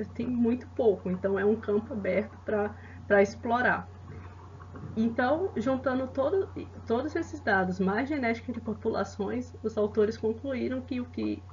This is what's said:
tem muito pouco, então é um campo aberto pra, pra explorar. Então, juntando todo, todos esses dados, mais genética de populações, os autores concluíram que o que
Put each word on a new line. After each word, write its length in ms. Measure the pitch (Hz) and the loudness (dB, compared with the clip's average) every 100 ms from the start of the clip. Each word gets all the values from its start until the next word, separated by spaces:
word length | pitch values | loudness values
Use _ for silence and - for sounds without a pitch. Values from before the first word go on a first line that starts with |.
| 214 | -8
tem 120 | - 240 | -4 -2
muito 400 | 247 233 247 - | 2 4 2 -2
pouco, 420 | - 233 185 185 | 2 4 4 2
então 280 | 185 196 196 | 0 2 4
é 60 | |
um 100 | 202 | 4
campo 380 | 226 - 208 - | 4 2 0 0
aberto 420 | 226 190 185 214 - - | -2 0 2 0 -4 -2
pra, 280 | 214 208 - - - - | 0 0 -4 -14 -12 4
pra 140 | 202 | 6
explorar. 640 | 202 - 240 233 214 165 - - - - - - - - - - - - | 6 2 0 2 4 2 -4 -14 -14 -14 -14 -16 -16 -16 -16 -12 -6 -2
Então, 540 | 233 233 254 311 392 | 0 2 2 2 0
juntando 520 | - 226 262 269 254 262 | -2 0 0 0 0 0
todo, 420 | - 269 392 - - - - - | 0 2 2 0 -6 -10 -10 -2
todos 280 | 233 302 | 0 0
esses 240 | 339 330 - | -2 -4 -4
dados, 360 | 226 190 185 180 | 2 2 2 2
mais 300 | 190 214 269 | 2 2 0
genética 460 | 302 233 233 - | 0 0 0 -4
de 40 | 226 | -6
populações, 960 | 220 208 226 - 196 - 202 240 247 - | -6 -4 -2 -2 -2 -2 -2 -2 -6 -6
os 140 | 214 214 | -4 0
autores 400 | 208 220 208 220 | 2 4 2 2
concluíram 640 | 220 220 277 254 233 262 | -2 -2 -2 -2 -2 -2
que 180 | 254 247 | -4 -4
o 60 | |
que 380 | 247 - 214 208 - | -4 -4 -2 -4 -6